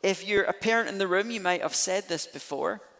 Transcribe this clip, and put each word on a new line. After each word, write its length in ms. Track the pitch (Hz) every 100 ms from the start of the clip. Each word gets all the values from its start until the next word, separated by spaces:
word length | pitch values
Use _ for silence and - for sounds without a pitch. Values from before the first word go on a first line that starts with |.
If 200 | 190 190
you're 200 | 202 202
a 80 | 190
parent 380 | 185 226 226 226
in 80 | 196
the 100 | 190
room, 240 | 180 220
you 80 | 233
might 200 | 180 180
have 140 | -
said 320 | - - 190 -
this 180 | 170
before. 560 | - - - 139 156 208 -